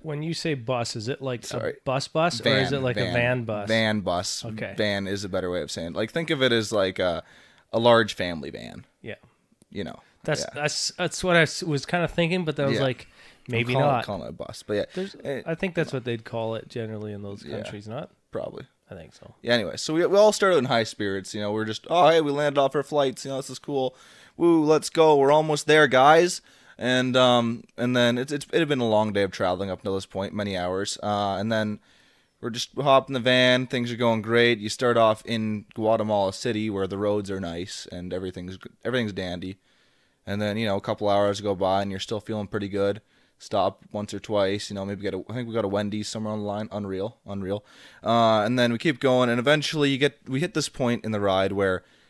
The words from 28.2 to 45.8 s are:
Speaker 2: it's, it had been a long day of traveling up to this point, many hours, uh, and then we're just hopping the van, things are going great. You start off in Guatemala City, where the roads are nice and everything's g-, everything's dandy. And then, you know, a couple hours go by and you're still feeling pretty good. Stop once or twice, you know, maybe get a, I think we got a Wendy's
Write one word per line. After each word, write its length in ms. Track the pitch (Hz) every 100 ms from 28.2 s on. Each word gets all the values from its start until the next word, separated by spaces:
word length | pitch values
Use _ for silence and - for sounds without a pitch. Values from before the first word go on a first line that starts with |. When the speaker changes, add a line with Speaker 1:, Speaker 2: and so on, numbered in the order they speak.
| 139
Speaker 2:
it's, 140 | 143 -
it 60 | 165
had 100 | 151
been 120 | 135
a 80 | 117
long 240 | 107 107
day 100 | 101
of 80 | 98
traveling 400 | - 92 92 98
up 120 | 90
to 60 | 104
this 140 | 95 -
point, 280 | 95 98
many 220 | 104 101 92
hours, 420 | 90 95 98 -
uh, 320 | 104 101 101 95
and 160 | 110
then 260 | 110 107 104 _ _ _ _ _ _
we're 100 | 120
just 200 | 113 - -
hopping 380 | 143 135 135
the 60 | 131
van, 480 | 123 127 127 127 127
things 240 | 127 120
are 40 | 117
going 260 | 120 110
great. 360 | 104 117 120 110
You 100 | 104
start 280 | - 123 117
off 280 | 110 107
in 420 | - 117 110 104 -
Guatemala 580 | - 107 110 107 104 95
City, 360 | - 123 107 110
where 200 | 98 92
the 100 | 98
roads 320 | 104 104 98
are 80 | 95
nice 460 | 85 85 98 - -
and 200 | 90 90
everything's 440 | 92 92 90 90 95
g-, 120 | - -
everything's 280 | 113 127 110
dandy. 460 | 92 90 87 92 98 _ _ _ _ _ _ -
And 160 | 101
then, 140 | 104 107
you 100 | 110
know, 100 | 101
a 40 |
couple 280 | - 104 104
hours 320 | 101 101 101
go 140 | 101
by 260 | 92 95 98
and 80 | 101
you're 80 | 95
still 200 | - 107
feeling 260 | - 107 101
pretty 200 | 107 101
good. 340 | 98 101 101 - _ _ _
Stop 420 | - 104 95 - _
once 220 | 104 104
or 80 | 101
twice, 480 | - 104 95 101 -
you 60 |
know, 100 | 101
maybe 160 | 98 98
get 140 | 98
a, 100 | 92 -
I 20 |
think 160 | 120 117
we 60 |
got 100 | 113
a 40 | 101
Wendy's 400 | 101